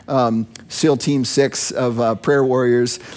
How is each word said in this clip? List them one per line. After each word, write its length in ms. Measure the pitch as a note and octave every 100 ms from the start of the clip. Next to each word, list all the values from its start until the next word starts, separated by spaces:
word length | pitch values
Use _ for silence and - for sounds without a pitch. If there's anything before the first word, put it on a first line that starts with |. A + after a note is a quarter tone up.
| -
um, 380 | C3+ A#2 A2+ A2 - -
seal 260 | - D#3+ C3+
Team 300 | C#3+ C#3 A#2+
Six 460 | C#3 C3 - -
of, 280 | - B2 A#2
uh, 140 | A2+
prayer 300 | G#2 - C#3+
warriors, 560 | C3 B2+ B2 A#2+ A#2+ - -